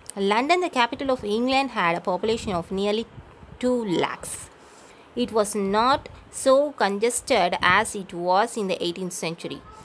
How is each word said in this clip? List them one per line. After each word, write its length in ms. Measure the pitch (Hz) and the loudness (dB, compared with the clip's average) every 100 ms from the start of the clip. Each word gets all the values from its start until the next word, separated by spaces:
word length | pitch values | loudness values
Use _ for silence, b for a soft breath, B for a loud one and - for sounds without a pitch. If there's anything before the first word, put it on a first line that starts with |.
| - - | -12 -2
London, 460 | 196 214 277 359 | 2 2 4 2
the 80 | 359 | 2
capital 400 | 262 233 262 277 | 0 0 0 -2
of 140 | 254 | -2
England, 480 | 208 214 247 269 269 | -2 -2 2 0 0
had 260 | 226 175 170 | 0 0 0
a 40 | |
population 520 | 170 180 220 226 - | -2 -2 0 -2 -2
of 180 | 180 165 | -6 -4
nearly 360 | 190 202 214 226 - - - - - | -4 -2 -2 -4 -12 -20 -20 -20 -4
two 260 | 247 247 220 | -2 0 0
lakhs. 640 | 165 - 123 - - - - B B B B B B | 0 -2 -4 -10 -12 -14 -20 B B B B B B
It 160 | 247 | -2
was 220 | 220 202 | 0 0
not 560 | 214 196 208 240 285 - - B | 0 0 2 2 2 -2 -18 B
so 400 | - 269 262 294 | -2 4 4 4
congested 840 | 269 202 202 233 240 - 240 180 180 | 2 0 2 0 0 0 2 2 2
as 340 | 180 185 226 208 | 4 4 2 -4
it 180 | 196 | -8
was 440 | 175 175 185 233 233 | -4 2 2 2 0
in 100 | 196 | -4
the 160 | 180 | -2
eighteenth 300 | 175 175 185 | -2 -4 -6
century. 480 | - 170 165 165 139 - B | -6 -6 -6 -8 -10 -14 B